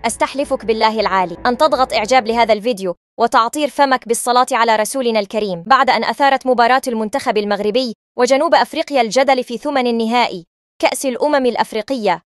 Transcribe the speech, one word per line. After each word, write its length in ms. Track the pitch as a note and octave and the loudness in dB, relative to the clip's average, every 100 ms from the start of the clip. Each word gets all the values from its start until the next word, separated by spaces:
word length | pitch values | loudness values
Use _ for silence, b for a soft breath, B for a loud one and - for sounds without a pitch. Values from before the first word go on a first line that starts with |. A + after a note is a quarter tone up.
| A#3 | -6
أستحلفك 600 | - D4+ C4+ D4 C4 A3 | -4 -4 -4 -4 -4 -2
بالله 340 | A3 A3+ A3 | 0 0 0
العالي 380 | G3+ F#3+ F3+ F3 B3 | 0 0 -2 -4 -4
أن 120 | A#3+ | 0
تضغط 360 | D#4 C4+ B3+ | 0 2 0
إعجاب 340 | - G#3+ C4 A3 | -2 2 0 2
لهذا 260 | A#3 A3+ | 0 2
الفيديو 420 | G#3+ G#3+ G3+ F#3+ F3 _ - | 2 0 -4 -6 -8 _ -4
وتعطير 500 | A#3 B3+ A3+ D4+ D4 | 2 2 2 -2 -4
فمك 380 | - C#4 B3+ G#3 | 0 2 2 -2
بالصلاة 380 | A#3 - A#3+ B3+ | -4 0 2 2
على 240 | A#3+ A#3 A3 | 0 2 2
رسولنا 440 | G#3+ C4+ A#3+ A3 | 0 -2 -2 -2
الكريم. 440 | G3+ G#3+ G#3 F3 | -2 -4 -4 -6
بعد 260 | G3 B3+ C4 | 2 4 4
أن 140 | A3 | 2
أثارت 440 | A3 A3+ C#4 C4 B3+ | 0 0 2 2 0
مباراة 340 | A#3+ A#3 C4 C4 | 2 4 2 0
المنتخب 500 | A3+ G#3+ C4+ C4 G#3+ | -4 -4 -4 -2 -2
المغربي 560 | G#3 G3+ G#3 G#3 B3+ G#3+ _ - | -2 -2 0 -2 -4 -8 _ -2
وجنوب 380 | A#3+ C4 D#4+ D4 | 2 2 4 2
أفريقيا 460 | A#3 C#4+ D#4+ C#4+ | 2 -4 -2 0
الجدل 420 | A3+ A#3 C4+ C4 | 0 2 2 2
في 140 | A#3+ A#3 | 0 -6
ثمن 300 | D4 C#4+ B3 | -4 -2 -2
النهائي 580 | A#3 A3+ A#3+ A#3 F#3 E3 _ _ _ | -2 0 0 -2 -4 -16 _ _ _
كأس 240 | - - C4+ | -2 -2 -6
الأمم 400 | A#3+ D4 D4 B3+ | -2 0 2 0
الأفريقية 760 | A3+ - A3+ G#3+ C4+ G3+ E3+ _ | -2 -4 -4 -6 -2 -2 -2 _